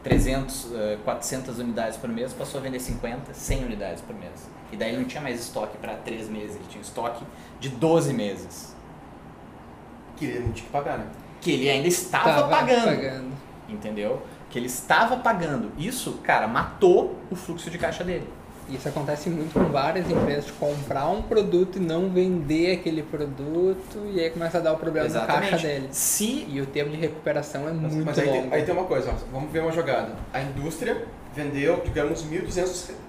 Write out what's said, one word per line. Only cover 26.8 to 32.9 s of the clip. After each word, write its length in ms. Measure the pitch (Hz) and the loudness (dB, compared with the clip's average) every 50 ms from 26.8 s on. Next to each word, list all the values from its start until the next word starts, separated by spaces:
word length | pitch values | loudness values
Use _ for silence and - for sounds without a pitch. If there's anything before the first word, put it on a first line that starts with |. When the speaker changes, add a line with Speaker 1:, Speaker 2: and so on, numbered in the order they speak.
| 143 147 | -2 -2
Speaker 3:
de 60 | 151 156 | -2 -2
recuperação 680 | 165 151 147 - - 160 147 147 143 - - 139 143 156 | -2 -2 -2 -2 -2 0 0 0 -2 -4 -6 -6 -4 -2
é 40 | |
Speaker 2:
Mas, 220 | 165 165 156 156 156 | -2 -2 -2 0 0
Speaker 3:
muito 120 | 156 156 | 0 0
Speaker 2:
mas 140 | 156 139 - | 2 2 2
aí 80 | 143 139 | 4 4
Speaker 3:
longo. 140 | 131 123 - | 4 2 2
Speaker 2:
tem, 100 | 127 - | 2 2
aí 100 | 151 - | 2 2
tem 100 | - 175 | 2 2
uma 80 | 180 180 | 0 2
coisa, 260 | - 165 131 120 - | 2 2 0 2 0
ó, 20 | - - - - | -2 -2 -4 -6
vamos 200 | 127 131 147 151 | -6 -6 -6 -2
ver 100 | - 165 | -2 0
uma 100 | 160 165 | 0 2
jogada. 400 | 160 170 151 135 131 113 107 - - - - - | 2 2 2 2 2 2 2 -2 -6 -8 -10 -4
A 100 | - 135 | -4 -2
indústria 640 | 139 139 135 - 139 160 160 - 254 226 247 - - - - - - - - | -2 -2 -4 -4 -4 -4 -4 -4 -2 -2 -2 -2 -2 -8 -10 -14 -14 -12 -8
vendeu, 460 | 139 147 143 139 139 143 156 175 175 - | -6 -4 -2 0 2 4 4 4 4 2
digamos, 400 | - - 156 147 151 165 156 160 | -2 0 2 2 2 0 -2 -2
mil 160 | 151 156 180 | -4 -4 -4
e 40 | 190 | -4
duzentos 460 | - - 180 180 185 180 - - - | -2 0 0 0 0 0 -4 -8 -10